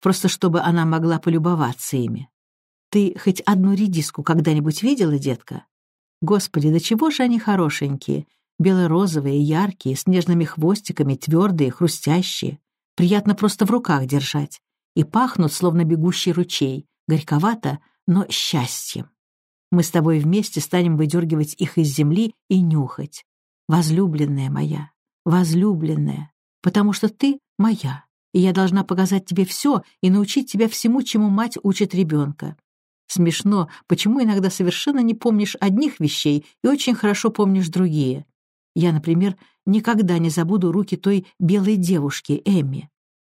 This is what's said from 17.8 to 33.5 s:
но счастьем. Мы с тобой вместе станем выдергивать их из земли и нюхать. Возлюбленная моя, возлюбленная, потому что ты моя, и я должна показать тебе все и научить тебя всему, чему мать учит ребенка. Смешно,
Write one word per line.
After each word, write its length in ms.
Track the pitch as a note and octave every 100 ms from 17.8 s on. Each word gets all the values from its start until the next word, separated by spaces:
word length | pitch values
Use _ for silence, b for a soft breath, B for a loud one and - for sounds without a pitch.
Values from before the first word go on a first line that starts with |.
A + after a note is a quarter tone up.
| _ _ -
но 200 | F3+ F#3+
счастьем. 840 | - - E3 B2 - - - A#2+ _ _ _ _ _ _
Мы 120 | F3+
с 80 | E3+
тобой 280 | F3 D#3+ D#3+
вместе 420 | D3+ F#3+ G#3 -
станем 360 | - F3+ F3 D#3+
выдергивать 580 | D#3 E3+ E3+ D#3+ D3+ -
их 200 | D3+ -
из 100 | D#3
земли 460 | C#3 D3 E3+ A3 - _
и 120 | F#3+
нюхать. 640 | F3 D#3 C3+ - C#3+ - _ _ _ _ _
Возлюбленная 840 | D#3+ D#3 D#3+ G3 D3+ D3 C#3 C3+
моя, 400 | C#3+ D3 D3+ D3 _ _ _ -
возлюбленная, 1040 | F3 F3 E3 G3+ F3+ D#3 D3+ D3 C#3 D3 _ _ _
потому 320 | - - G#3
что 160 | F#3+ G#3+
ты 280 | - C#4 C#4 _ _
моя, 460 | G#3 A3 C3+ C3+ _ _ _
и 80 | F3+
я 120 | F#3
должна 300 | F3+ F#3+ F#3+
показать 440 | F#3+ F#3 F#3+ F#3+ F#3+
тебе 180 | F3
все 380 | F#3 - C#4+ B3 b b
и 80 | F#3
научить 420 | F#3+ G3+ - C4+
тебя 180 | G3+ A3+
всему, 340 | - A#3 B3
чему 260 | - A3+ G#3
мать 300 | G3 A#3 -
учит 320 | G3+ F#3 G3+
ребенка. 640 | F#3 F3+ D3+ C#3+ D3 C#3+ D#3 _ _ _ _ _
Смешно, 600 | - E3+ D#3+ G3+